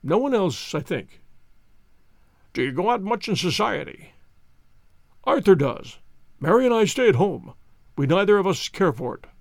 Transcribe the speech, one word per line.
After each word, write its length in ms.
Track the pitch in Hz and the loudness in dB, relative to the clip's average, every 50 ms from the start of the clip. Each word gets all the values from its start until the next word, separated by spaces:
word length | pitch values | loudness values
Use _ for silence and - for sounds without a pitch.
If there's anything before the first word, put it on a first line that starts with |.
No 160 | - 131 160 | -2 0 0
one 160 | 220 262 285 254 | 0 0 0 0
else, 400 | 220 190 180 - - - - - | 0 0 -2 -4 -6 -10 -8 -8
I 60 | 151 | -8
think." 420 | - - 170 123 - - - - - - - - - - - - _ _ - - _ _ - _ _ _ _ _ _ _ _ _ _ _ _ | -6 -6 -8 -8 -8 -12 -20 -20 -20 -20 -20 -20 -20 -20 -20 -20 _ _ -20 -20 _ _ -20 _ _ _ _ _ _ _ _ _ _ _ _
"Do 100 | 127 127 | -4 -4
you 80 | 139 | -4
go 180 | 131 147 180 220 | -2 -2 -2 -2
out 140 | 240 226 185 | -2 -2 -2
much 260 | 202 233 - - 233 | -4 -4 -4 -2 -4
in 60 | 202 | -4
society?" 760 | 135 165 180 123 - 208 - 101 - 71 - - - - - _ - - - _ - - - - _ _ - - - _ - _ - - _ _ - - | -2 -2 -2 -2 -2 -2 -2 -2 -6 -8 -10 -14 -18 -20 -20 _ -20 -20 -20 _ -20 -20 -20 -20 _ _ -20 -20 -20 _ -20 _ -20 -20 _ _ -8 -2
"Arthur 280 | 254 277 277 - 208 190 | 0 0 2 6 4 4
does. 460 | 151 143 127 120 - - - - - - - - - - - - - | 4 4 -2 -4 -8 -12 -18 -20 -20 -20 -20 -20 -20 -20 -20 -16 -6
Mary 260 | 139 156 196 247 262 | 0 2 2 4 4
and 80 | 247 233 | 4 4
I 120 | 226 220 | 4 2
stay 220 | 185 - 262 254 | 2 2 2 2
at 80 | 226 160 | 2 4
home. 380 | 120 185 202 156 113 - - - - - - - _ - - - | 4 2 0 0 -6 -12 -16 -20 -20 -20 -20 -20 _ -20 -14 -6
We 120 | - 139 | -4 0
neither 300 | 131 165 190 208 202 208 | 2 2 2 4 4 4
of 100 | 202 180 | 4 4
us 200 | 196 170 - - | 0 -2 -2 -6
care 260 | - - - 190 170 120 | -10 -2 0 0 0 0
for 240 | 113 135 120 120 | -2 -8 -10 -10
it." 100 | - - - - - | -12 -16 -20 -20 -20